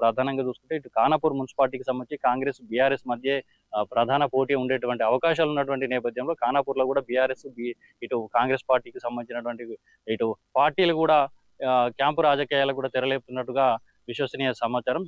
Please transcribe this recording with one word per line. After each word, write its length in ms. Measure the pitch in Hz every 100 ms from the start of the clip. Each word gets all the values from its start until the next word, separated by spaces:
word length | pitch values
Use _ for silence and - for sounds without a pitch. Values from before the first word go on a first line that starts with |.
ప్రధానంగా 440 | 113 113 135 135
చూసుకుంటే 320 | 127 - - 160
ఇటు 120 | -
ఖానాపూర్ 440 | 113 127 151 160
మున్సిపాలిటీకి 520 | 135 131 - 131 131
సంబంధించి 340 | 131 127 123 147
కాంగ్రెస్, 400 | 127 127 135 -
బీఆర్ఎస్ 440 | 113 113 135 135 127
మధ్య, 340 | 120 131 139 - _ _
ఆ, 80 | 107
ప్రధాన 420 | 104 117 120 139
పోటీ 300 | 139 131 135
ఉండేటువంటి 500 | 139 127 131 123 123
అవకాశాలు 440 | 113 127 165 156 156
ఉన్నటువంటి 380 | 147 135 135 131
నేపథ్యంలో 480 | 127 120 117 139
ఖానాపూర్లో 520 | 165 120 139 139 131 131
కూడా 140 | 139
బీఆర్ఎస్, 480 | 135 123 131 131 139
బి-, 280 | 117 120 113 _ _
ఇటు 260 | 117 120 107
కాంగ్రెస్ 300 | 117 127 135 -
పార్టీకి 300 | 127 123 120
సంబంధించినటువంటి 760 | 120 120 117 120 120 117 117 110 _ _ -
ఇటు 280 | 110 113 107 _ 127
పార్టీలు 380 | 147 151 175
కూడా, 340 | 160 156 156 139 - _ - 131
ఆ, 200 | 127 123
క్యాంపు 320 | 117 139 151
రాజకీయాలకు 540 | 151 143 139 143 139
కూడా 140 | 135 131
తెరలేపుతున్నట్టుగా 920 | 131 131 135 - 127 123 127 131 113 - _ -
విశ్వసనీయ 440 | 117 139 135 135
సమాచారం. 520 | 120 117 123 127 139